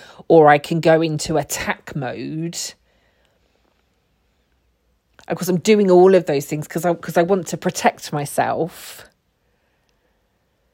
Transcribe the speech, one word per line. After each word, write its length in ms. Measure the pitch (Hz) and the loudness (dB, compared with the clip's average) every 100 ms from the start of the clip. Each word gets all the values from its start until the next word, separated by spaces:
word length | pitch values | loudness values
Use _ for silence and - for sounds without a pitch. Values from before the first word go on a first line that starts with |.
| - - - | -20 -12 2
or 200 | 165 147 | 6 6
I 120 | 147 | 4
can 200 | - 170 | 2 -2
go 220 | 160 160 | 2 2
into 360 | 160 151 - 156 | 0 -4 -6 -6
attack 580 | 151 - - 196 - 156 | -6 -8 -8 -10 -10 -10
mode. 600 | 123 113 135 156 170 170 - - _ _ _ _ _ _ _ _ _ _ _ _ _ _ _ _ _ _ _ _ _ _ _ _ - | -10 -10 -12 -10 -10 -10 -14 -16 _ _ _ _ _ _ _ _ _ _ _ _ _ _ _ _ _ _ _ _ _ _ _ _ -8
Of 100 | 175 | -6
course, 100 | 180 | -2
I'm 120 | 180 | -2
doing 300 | - 214 196 | 2 2 6
all 240 | 180 185 | 6 8
of 140 | 190 170 | 6 2
those 180 | 143 139 | -4 -4
things 220 | 151 147 | -8 -6
'cause 180 | - 175 | -4 -4
I, 80 | |
'cause 240 | 170 - 170 | -4 -4 -2
I 60 | |
want 240 | 170 196 165 | 0 0 -4
to 100 | 165 | -6
protect 560 | 180 - 240 - - | -6 -2 -2 -4 -10
myself. 920 | 151 147 - 117 110 170 - - - - _ _ _ _ _ _ _ _ _ _ _ _ _ _ _ _ | -10 -8 -4 -4 -4 -6 -10 -20 -20 -20 _ _ _ _ _ _ _ _ _ _ _ _ _ _ _ _